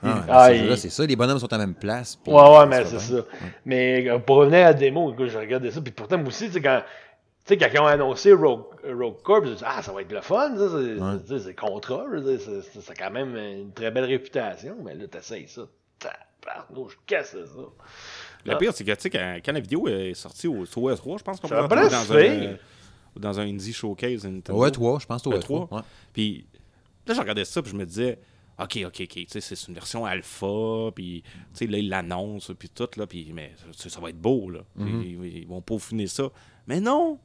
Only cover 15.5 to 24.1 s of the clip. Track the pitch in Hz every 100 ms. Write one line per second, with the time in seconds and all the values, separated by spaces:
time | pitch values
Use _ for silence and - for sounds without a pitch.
15.5 | - 113 _ _ _ - - - _ -
16.5 | - - 131 127 - - 180 143 98 82
17.5 | - 131 _ - - - - - - -
18.5 | - 214 - 101 104 180 117 90 87 107
19.5 | 147 98 151 190 98 95 87 - - 170
20.5 | 120 90 - 127 110 127 190 - 185 165
21.5 | 113 143 233 415 123 104 110 190 311 104
22.5 | 98 - - - - _ - 104 101 104
23.5 | 101 98 113 110 98 123